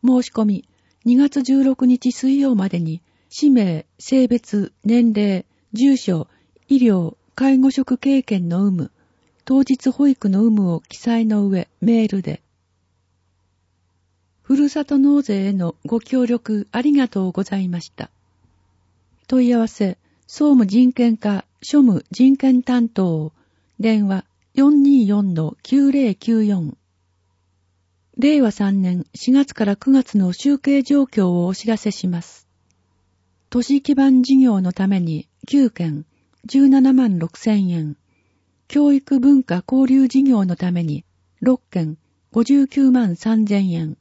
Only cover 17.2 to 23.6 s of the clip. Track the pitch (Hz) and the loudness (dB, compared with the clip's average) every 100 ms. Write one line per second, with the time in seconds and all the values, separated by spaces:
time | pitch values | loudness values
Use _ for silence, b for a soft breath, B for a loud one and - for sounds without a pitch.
17.2 | 185 180 196 196 185 175 - - - _ | -4 -4 -6 -6 -6 -8 -12 -18 -20 _
18.2 | _ _ _ _ _ _ _ _ _ _ | _ _ _ _ _ _ _ _ _ _
19.2 | _ 262 247 240 226 - 196 - _ _ | _ 0 2 0 -2 -4 -6 -6 _ _
20.2 | _ - 294 269 202 208 254 247 240 220 | _ -2 2 4 4 2 2 2 -2 0
21.2 | 208 196 - _ - 294 262 185 - - | -4 -6 -8 _ -2 2 2 2 -4 0
22.2 | 262 269 269 247 247 247 233 - 185 160 | 2 2 2 0 0 -2 -2 -2 -2 -2
23.2 | 156 _ _ _ | -6 _ _ _